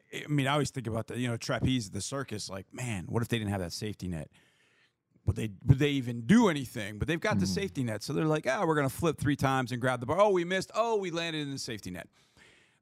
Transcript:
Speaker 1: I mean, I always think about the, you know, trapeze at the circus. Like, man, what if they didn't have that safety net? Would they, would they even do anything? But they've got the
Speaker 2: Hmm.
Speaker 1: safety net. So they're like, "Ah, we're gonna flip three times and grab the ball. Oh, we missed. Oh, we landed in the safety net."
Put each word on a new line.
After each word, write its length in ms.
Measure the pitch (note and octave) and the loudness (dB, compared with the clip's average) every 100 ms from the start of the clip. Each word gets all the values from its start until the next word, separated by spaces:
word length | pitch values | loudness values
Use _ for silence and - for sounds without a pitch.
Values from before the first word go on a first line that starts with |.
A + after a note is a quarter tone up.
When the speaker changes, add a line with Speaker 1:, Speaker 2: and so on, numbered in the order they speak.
| - | -12
Speaker 1:
I 120 | A2+ - | -10 0
mean, 180 | D3 C3+ | 2 2
I 60 | |
always 180 | D3 C3 | 2 0
think 160 | C3+ A2+ | -4 -4
about 220 | A2+ - | -4 -4
the, 100 | A#2 | -4
you 80 | B2 | -2
know, 100 | A2+ | -4
trapeze 520 | - A#2 B2+ B2+ G2 | -4 0 2 0 -2
at 40 | |
the 80 | G2 | -8
circus. 480 | - C#3 B2+ G#2+ - | -6 -8 -8 -8 -8
Like, 240 | F#2+ - | -10 -12
man, 340 | A#2 B2+ G2 D#2 | -10 -6 -6 -2
what 120 | A2+ | -2
if 60 | A#2 | 0
they 100 | A#2 | 0
didn't 120 | G2+ | 0
have 100 | G2+ | -2
that 120 | E2+ | -4
safety 340 | - G#2+ - F2+ | -6 -8 -6 -6
net? 240 | D#2+ - - _ _ _ _ _ _ _ _ - | -6 -8 -16 _ _ _ _ _ _ _ _ -4
Would 80 | - | -2
they, 140 | A2+ F#2 - | -4 -2 4
would 140 | C#3 | 6
they 100 | D3 | 6
even 300 | C#3 B2 A#2+ | 2 -2 -4
do 280 | A#2 A3+ G#3+ | 6 6 6
anything? 500 | D3 B2 A#2+ G#2 G#2+ | 2 -4 -8 -8 -6
But 100 | A2+ | -2
they've 100 | E3 | -2
got 200 | G#3+ G3+ | 0 2
the 60 | F#3+ | 2
Speaker 2:
Hmm. 60 | |
Speaker 1:
safety 300 | F#3 G3 D3 | 0 -2 -4
net. 200 | A#2+ G#2+ | -4 -4
So 80 | - | -4
they're 140 | D3+ D#3 | 0 2
like, 200 | D#3 - | 2 0
"Ah, 160 | A3 | 0
we're 100 | E3+ D3+ | 2 2
gonna 140 | C3+ | 0
flip 280 | - E3 C3+ | 0 0 2
three 180 | D3 C#3+ | 0 2
times 360 | C3+ C3 A#2+ | 2 2 0
and 80 | B2 | 0
grab 180 | B2+ B2 | 0 0
the 60 | B2 | 0
ball. 100 | E3 | 4
Oh, 100 | G#3+ | 6
we 140 | F#3 | 6
missed. 260 | F3 F#3+ - | 2 -2 -2
Oh, 220 | - A#3 G#3+ | 0 2 0
we 120 | F#3 | 0
landed 300 | E3 E3+ D#3 | -4 -4 -4
in 100 | C#3+ | -4
the 80 | C3+ | -6
safety 320 | - G#2+ F#2+ | -6 -8 -8
net." 180 | F2 - _ _ _ - _ _ _ | -10 -12 _ _ _ -20 _ _ _